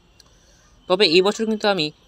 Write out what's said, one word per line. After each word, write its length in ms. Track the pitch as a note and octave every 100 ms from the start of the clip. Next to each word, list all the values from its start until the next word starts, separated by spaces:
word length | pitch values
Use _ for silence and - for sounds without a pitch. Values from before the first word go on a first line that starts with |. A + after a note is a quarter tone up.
| _ _ _ _ _ _ _ _ -
তবে 160 | F#3 G3+
এই 160 | E3+
বছর 220 | F#3 G#3 A3
কিন্তু 200 | G#3+ G#3+
আমি 180 | F#3+ D3+ -